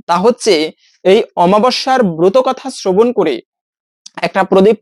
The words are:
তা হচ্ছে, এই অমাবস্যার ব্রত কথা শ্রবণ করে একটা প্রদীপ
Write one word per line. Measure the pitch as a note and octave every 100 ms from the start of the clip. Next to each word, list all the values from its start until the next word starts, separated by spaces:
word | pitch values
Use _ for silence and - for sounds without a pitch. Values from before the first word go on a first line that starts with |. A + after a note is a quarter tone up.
| -
তা | F3
হচ্ছে, | G#3 A#3+ A3+ E3 D#3 - _ _
এই | F3+ G#3+ - -
অমাবস্যার | F3 G#3 B3 - C4+ C4
ব্রত | G3+ D#3+ F3+ B3+
কথা | C4 A#3+ C4
শ্রবণ | - G3 F#3 A#3
করে | B3 D#3+ B2 - _ _ _ _ _ - -
একটা | E3+ G3
প্রদীপ | F#3 F#3+ G3 A3+